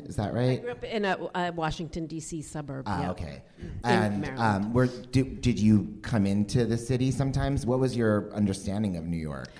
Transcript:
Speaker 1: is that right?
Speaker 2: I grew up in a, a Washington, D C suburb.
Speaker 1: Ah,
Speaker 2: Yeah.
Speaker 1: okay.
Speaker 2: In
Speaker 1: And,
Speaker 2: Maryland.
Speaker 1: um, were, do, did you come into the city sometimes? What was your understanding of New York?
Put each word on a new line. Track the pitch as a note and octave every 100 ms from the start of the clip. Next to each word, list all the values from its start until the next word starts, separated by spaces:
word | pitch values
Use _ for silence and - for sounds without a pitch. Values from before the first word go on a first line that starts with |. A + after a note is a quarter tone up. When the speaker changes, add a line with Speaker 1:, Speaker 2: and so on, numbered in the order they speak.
| -
Speaker 1:
is |
that | - G2
right? | G#2+ B2+ B2
Speaker 2:
I |
grew | A#3+
up | A#3+
in | - A3
a, | G3+ - E3+
a | F3+ F3
Washington, | E3+ D#3 D#3 D#3 F3 D#3+
D | D#3+
C | - D#3+
suburb. | - D#3 C#3+ C3+ A2
Speaker 1:
Ah, | F2+
Speaker 2:
Yeah. | F2
Speaker 1:
okay. | F2+ D2+ C2+ - -
Speaker 2:
In | - -
Speaker 1:
And, | A#2+ A#2 G#2+ G2+
Speaker 2:
Maryland. | C#3 C3 A2+ G2 G#2+
Speaker 1:
um, |
were, | A#2+ B2+
do, | - - C3+
did | C3 G#2+ B2 G2
you | G#2+ G#2 - -
come | - A#2
into | G2 G2+ G2+ B2+ A2+
the | A2+
city | A2+ B2 C3
sometimes? | C3 C3+ C3 C3+ C#3 A#2
What | B2+
was | C3 A#2
your | A2 G#2 -
understanding | G#2+ G2+ F#2+ G2+ G2+ G#2+ E2+
of | E2+
New | E2
York? | D#2 C2+ B1+